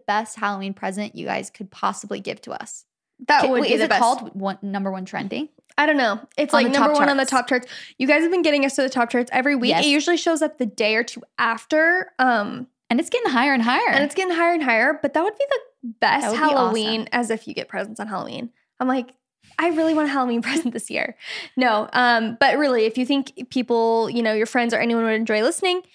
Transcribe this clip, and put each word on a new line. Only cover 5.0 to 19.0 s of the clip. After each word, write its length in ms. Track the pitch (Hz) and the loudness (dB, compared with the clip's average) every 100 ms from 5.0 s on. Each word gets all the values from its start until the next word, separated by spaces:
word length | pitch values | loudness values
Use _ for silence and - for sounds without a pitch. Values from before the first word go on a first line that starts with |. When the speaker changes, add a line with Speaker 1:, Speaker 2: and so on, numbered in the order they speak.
Speaker 1:
trending? 440 | 185 185 190 - 302 _ _ - | -8 -8 -6 -8 -8 _ _ 0
Speaker 2:
I 80 | 302 | 2
don't 100 | 294 | 2
know. 240 | 233 202 - - | 2 -2 -6 -4
It's 160 | 294 | 2
Speaker 1:
On 80 | 302 | 2
Speaker 2:
like 100 | 240 | 4
Speaker 1:
the 60 | 277 | 4
Speaker 2:
number 160 | 247 | 4
Speaker 1:
top 60 | 294 | 4
Speaker 2:
one 80 | 285 | 4
on 80 | 277 | 2
the 60 | |
Speaker 1:
charts. 80 | 262 | 2
Speaker 2:
top 180 | 262 247 | 0 0
charts. 180 | 247 247 - - - | -2 -4 -18 -16 -4
You 80 | 262 | 2
guys 160 | 294 | 4
have 80 | 330 | 4
been 120 | 359 | 2
getting 220 | 320 294 | 2 2
us 100 | 269 269 | 2 0
to 60 | |
the 80 | 262 | -2
top 200 | 262 233 | 0 0
charts 200 | 247 247 | 0 0
every 240 | 254 262 277 | 0 0 0
week. 140 | 233 | 2
Speaker 1:
Yes. 140 | 330 | 2
Speaker 2:
It 40 | 294 | 4
usually 280 | 285 294 339 | 2 2 0
shows 260 | 339 320 | 0 0
up 160 | 302 - | -2 -2
the 80 | 240 | -6
day 280 | - 214 220 | -2 0 0
or 60 | |
two 200 | 233 - - - | -2 -8 -14 -4
after. 720 | 175 226 - 311 330 359 - - | -2 -2 -2 2 4 2 -2 0
Um, 480 | 254 226 208 - 247 _ - | 2 2 -2 -8 -12 _ -2
Speaker 1:
And 100 | 240 | -2
it's 100 | 339 | 0
getting 200 | 494 453 | -2 0
higher 220 | 247 285 | 2 2
and 80 | 262 | 2
higher. 260 | 226 294 480 | 2 2 2
Speaker 2:
and 140 | 269 | 2
it's 100 | 294 | 0
getting 200 | 370 370 | -2 -2
higher 180 | 339 339 | 2 2
and 80 | 349 | 2
higher. 360 | 262 226 254 302 | 2 2 2 0
But 140 | 277 | -2
that 80 | 311 | 0
would 120 | 381 427 | -2 -2
be 60 | 554 | -2
the 120 | 523 - _ 240 220 | -2 -6 _ -12 -2
best 220 | 220 269 | 2 2
Speaker 1:
That 80 | 214 | 0
would 40 | 226 | 0
be 40 | |
Speaker 2:
Halloween, 600 | 311 277 240 220 214 220 | 2 2 2 0 -2 -4
Speaker 1:
awesome. 60 | - | -2
Speaker 2:
as 180 | 247 226 | -2 -2
if 180 | 220 - | -4 -6
you 60 | |
get 140 | - - | -10 -8
presents 300 | 190 202 220 | -8 -8 -10
on 60 | 208 | -8
Halloween. 420 | 185 - - 240 _ _ - | -8 -8 -10 -12 _ _ -6
I'm 80 | 254 | -2
like, 260 | 262 | -2